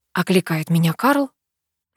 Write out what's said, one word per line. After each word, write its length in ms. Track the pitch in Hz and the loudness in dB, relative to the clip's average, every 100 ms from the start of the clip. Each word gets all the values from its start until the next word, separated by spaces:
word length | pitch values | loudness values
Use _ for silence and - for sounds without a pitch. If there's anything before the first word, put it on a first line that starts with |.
| _ | _
окликает 580 | - 180 185 - 160 160 | -6 0 0 0 -4 -2
меня 220 | 165 165 | 0 0
Карл. 380 | 160 254 285 269 _ _ _ _ _ _ | 0 0 0 -2 _ _ _ _ _ _